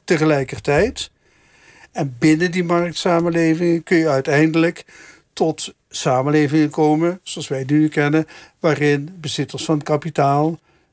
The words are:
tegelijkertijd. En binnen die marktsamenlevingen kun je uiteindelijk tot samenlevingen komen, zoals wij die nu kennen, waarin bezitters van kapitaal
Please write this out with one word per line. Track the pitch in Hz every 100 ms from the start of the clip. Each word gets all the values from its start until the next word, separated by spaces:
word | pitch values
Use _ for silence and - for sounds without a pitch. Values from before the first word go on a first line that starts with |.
tegelijkertijd. | - 165 156 143 131 127 - 143 226 - - _ _ _ _ _ - - -
En | - 143 120
binnen | 160 156 175
die | 180
marktsamenlevingen | 175 175 175 156 190 170 170 165 165 160 175 170
kun | - 170
je | 160
uiteindelijk | 135 135 143 160 160 170 165 - - - - _
tot | - 160 - - - _
samenlevingen | - 160 127 139 151 143 156 147
komen, | 151 151 156 170 185
zoals | - - -
wij | 135
die | 131 151
nu | 156
kennen, | 151 147 156 156 - - _
waarin | 165 139 147 143 147 185
bezitters | 151 - 135 131
van | - 156
kapitaal | - 151 160 151 139 143 156 165 _ _ _